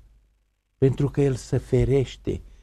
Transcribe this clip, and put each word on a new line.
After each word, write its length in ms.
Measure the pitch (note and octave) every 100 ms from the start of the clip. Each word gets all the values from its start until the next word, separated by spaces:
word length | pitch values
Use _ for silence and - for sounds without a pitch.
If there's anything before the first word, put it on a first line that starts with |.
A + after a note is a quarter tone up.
| - _ _ _ _ _ _ -
Pentru 300 | C3+ B2+ C#3
că 100 | -
el 140 | C#3
se 220 | B2 - B2+
ferește, 840 | - B2 A#2+ C#3 B2+ - - - - -